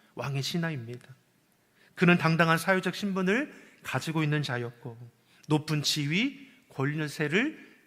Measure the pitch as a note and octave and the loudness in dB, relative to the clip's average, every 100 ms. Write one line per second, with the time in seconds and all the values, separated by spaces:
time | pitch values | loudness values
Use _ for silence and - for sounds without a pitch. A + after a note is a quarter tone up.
0 | _ - B2 C#3 C3 F3 E3 D3+ A#2 B2 | _ -10 -6 -4 -2 -2 -4 -6 -10 -14
1 | - C3+ _ _ _ _ _ _ _ - | -16 -20 _ _ _ _ _ _ _ 2
2 | F3 F3 D#3+ E3 E3 E3 F3 F#3+ F#3 - | 6 6 4 4 4 4 4 2 0 -4
3 | G#3 F#3+ F#3 G#3+ D4 - - - - C3 | -4 0 2 0 -2 -8 -20 -18 -6 -4
4 | - D#3 D3+ D3+ C3+ B2 A#2+ - B2 A#2 | -2 0 0 0 -2 -4 -6 -10 -16 -16
5 | A#2+ _ _ _ - D3+ D#3 D3+ C#3+ - | -18 _ _ _ 0 0 2 -2 0 -2
6 | C#3+ E3+ C4 C#4 - - _ - C#3 D3+ | 0 0 0 -4 -16 -20 _ -4 -2 -2
7 | D3+ - D3+ E3+ C#4 - - - | -4 -4 0 0 0 -4 -16 -20